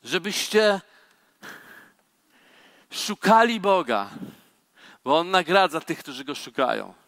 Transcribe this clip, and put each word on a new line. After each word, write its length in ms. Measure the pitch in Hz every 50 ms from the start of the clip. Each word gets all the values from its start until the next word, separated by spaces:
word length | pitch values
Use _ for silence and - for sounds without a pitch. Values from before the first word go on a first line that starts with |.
| _
żebyście 760 | 120 147 185 165 208 190 - - - - 214 220 208 202 190 - _ _ _ _ _ _ _ _ _ _ _ - - - - - - - - - _ _ _ _ _ _ _ _ _ _ _ _ _ _ _ _ _ _ _ _ _
szukali 680 | - - - - 208 _ - 185 220 226 233 240 233 214
Boga, 500 | 175 202 190 185 160 120 117 104 101 104 - - - - - - _ _ _ _ _ _ _ _ - - - _ _
bo 160 | 127 143 160
On 120 | 170 180
nagradza 480 | 190 185 175 151 185 196 190 170 143 160
tych, 200 | - - 156 -
którzy 240 | - 147 135 127 139
Go 120 | 139 139
szukają. 580 | - - 135 117 - 131 120 113 107 101 95 - _ _